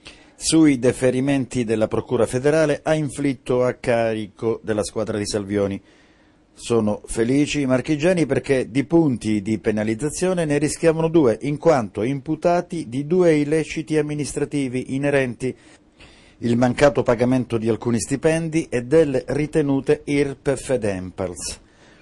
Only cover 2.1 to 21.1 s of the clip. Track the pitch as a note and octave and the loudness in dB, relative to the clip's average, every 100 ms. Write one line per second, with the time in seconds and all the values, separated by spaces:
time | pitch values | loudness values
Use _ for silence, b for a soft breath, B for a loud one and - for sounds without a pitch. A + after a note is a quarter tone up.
2.1 | A#2+ G#2+ B2+ C#3 D#3+ D3+ C#3+ D#3 D#3 C#3+ | 0 0 2 2 2 2 0 0 -2 -2
3.1 | - C#3+ B2 - B2+ B2 - - A#2 A2+ | -2 -4 -4 -2 0 0 -2 0 0 0
4.1 | A2 G2+ - A2+ A2+ F#2+ G#2+ F#2+ A#2 G#2 | -2 -8 -6 -4 -4 -4 -4 -2 -4 -4
5.1 | G#2+ G#2 G#2+ G2 G#2 G2 G2 b b b | -4 -2 -4 -2 -2 -2 -4 b b b
6.1 | b b b b - - A#2 G#2+ G#2 - | b b b b -16 -2 0 0 -4 -6
7.1 | - A2+ C#3 C#3+ D3 C3 B2+ B2 D3+ E3 | -2 0 2 0 -2 0 0 0 0 2
8.1 | F3+ C3+ B2+ - C3 A2 B2 - E3+ D#3 | 2 0 -2 0 0 0 -2 2 2 2
9.1 | A#2 A2 G#2+ G2 G#2+ - G#2+ G#2+ A2+ D3 | 0 0 0 0 -2 0 0 -2 -2 -4
10.1 | - F3+ F3+ D#3 D3 D3+ - E3 D#3+ D#3+ | -2 -2 0 0 0 0 0 2 2 2
11.1 | E3 B2+ A2 C#3+ D3 E3 C#3+ G2+ - A#2 | 4 4 2 -2 0 4 4 2 -4 -4
12.1 | C#3 C#3 D#3 F3 F3 F3 E3 A2 B2+ D3 | -4 -6 -2 2 0 -2 -8 -6 -6 0
13.1 | F#3 F3 D3+ C#3+ D#3 D3+ E3 D3 D#3 D3+ | 4 4 4 2 -2 -2 -8 -2 -2 0
14.1 | D3 C3+ D3 C#3+ D3 C3 B2+ - C3+ C#3+ | -4 -6 -4 -4 -2 -2 -4 -4 -4 0
15.1 | C#3 C3 A2 B2+ - B B _ _ B | 0 0 -4 -6 -8 B B _ _ B
16.1 | B B B A#2 A#2 B2 - C#3+ C#3+ B2+ | B B B -2 2 2 4 4 4 0
17.1 | A#2 B2 C3 A#2 A#2 A2 G#2+ A#2+ A#2 - | 2 2 2 0 -2 0 -2 0 -2 -2
18.1 | C3+ D#3+ D#3+ E3 D#3+ - B2 A#2+ D#3+ D3+ | -2 0 0 -2 -4 -2 -6 2 4 4
19.1 | B2+ - C3+ D3+ D#3+ C#3+ C3+ C3+ D3 - | 0 -2 -4 -2 0 0 0 0 -2 0
20.1 | C#3+ C#3 C3 C#3+ C3 - B2+ G#2+ F#2 F#2 | 0 0 -2 -4 -4 -2 -2 -2 -4 -8